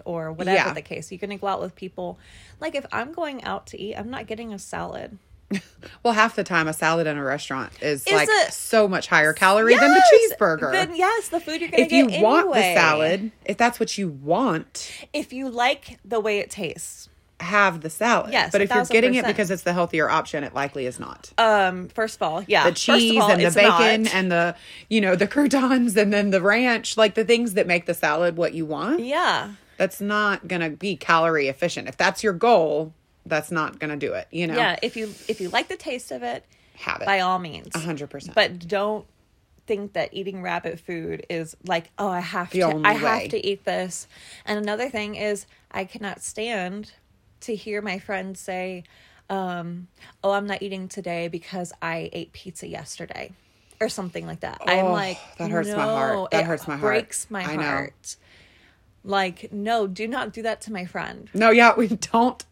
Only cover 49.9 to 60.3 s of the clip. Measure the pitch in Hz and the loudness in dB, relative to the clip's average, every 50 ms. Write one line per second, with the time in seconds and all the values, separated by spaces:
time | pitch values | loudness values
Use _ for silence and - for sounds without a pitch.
49.9 | _ _ - - - _ - 196 196 202 202 202 196 - 196 196 190 190 185 190 | _ _ -20 -20 -12 _ -2 0 0 0 0 -4 -6 -6 -8 -8 -10 -10 -10 -12
50.9 | - 202 180 175 170 170 170 170 175 165 - - - 185 175 170 - - 170 165 | -12 -10 -8 -6 -6 -6 -6 -6 -8 -10 -12 -10 -10 -8 -8 -10 -10 -10 -8 -8
51.9 | 165 165 165 - - 175 - - - - - 170 - - 185 165 165 165 156 - | -6 -6 -8 -8 -10 -12 -12 -14 -16 -20 -18 -18 -16 -16 -14 -12 -12 -12 -14 -14
52.9 | - - 170 - - - 67 - 185 _ _ _ _ _ _ _ _ - 220 - | -14 -14 -14 -14 -14 -14 -14 -16 -18 _ _ _ _ _ _ _ _ -4 -4 -4
53.9 | - - 185 175 - 170 165 165 165 - - 143 - - - - 180 185 190 185 | -4 -6 -8 -8 -8 -10 -12 -12 -12 -10 -10 -10 -10 -6 -2 0 0 2 2 2
54.9 | 175 208 196 190 180 - - - - - 170 160 165 165 165 - - - - - | 0 0 -2 -4 -8 -10 -14 -16 -12 -8 -6 -4 -2 -2 -4 -4 -4 -2 -2 -2
55.9 | - - - - - 196 185 - - 160 160 165 165 147 - - 147 143 143 139 | -2 -2 -2 -2 -2 -2 -2 -2 -2 -2 0 0 -4 -6 -6 -8 -6 -4 -2 0
56.9 | 214 226 226 - - - - - 214 196 180 - 156 151 151 147 - - - - | 0 0 -2 -4 -8 -10 -10 -8 -8 -8 -6 -6 -6 -4 -4 -4 -4 -4 -6 -8
57.9 | - _ - - - - _ _ _ - _ _ _ _ _ _ _ _ _ _ | -12 _ -18 -18 -18 -18 _ _ _ -20 _ _ _ _ _ _ _ _ _ _
58.9 | _ _ - 196 196 196 190 185 180 - - - 202 202 202 220 233 226 208 196 | _ _ -8 -4 -2 0 0 -2 -4 -10 -14 -12 -10 -6 -2 0 0 0 0 -2
59.9 | 180 202 220 226 254 262 247 220 | -4 -6 -6 -6 -6 -6 -6 -8